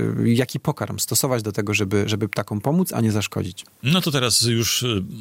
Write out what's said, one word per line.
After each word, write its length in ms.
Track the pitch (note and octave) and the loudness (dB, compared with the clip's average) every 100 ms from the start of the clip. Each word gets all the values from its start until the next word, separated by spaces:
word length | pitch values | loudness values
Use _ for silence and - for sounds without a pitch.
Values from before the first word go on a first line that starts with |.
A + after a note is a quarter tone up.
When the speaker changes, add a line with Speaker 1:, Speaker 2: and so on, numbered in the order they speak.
| A2+ A#2 A2+ | 0 2 2
Speaker 1:
jaki 340 | A#2 B2+ C#3 | 2 0 -2
pokarm 400 | - - G#2 G2 | -4 -2 -4 -6
stosować 440 | - - C#3 B2 | -2 0 0 0
do 80 | G#2+ | -2
tego, 220 | G2+ G#2 | -2 0
żeby, 300 | G2+ G2 G#2 G#2+ | 0 2 0 0
żeby 220 | G#2 G#2+ | 0 -2
ptakom 320 | - - G#2 | -2 -2 -2
pomóc, 320 | C#3 E3+ F3+ | 0 2 0
a 80 | A#2 | 2
nie 100 | A2+ | 2
zaszkodzić. 540 | G#2 G2 - F#2+ F2+ - _ | 2 -2 -4 -6 -8 -18 _
Speaker 2:
No 180 | C3 F3+ | 0 2
to 100 | E3+ | 2
teraz 300 | C#3+ B2 - | 0 2 2
już, 420 | A2+ A2+ A#2 - | 2 2 0 0
e, 40 | B2 G#2 F#2+ - | 0 -2 -2 -8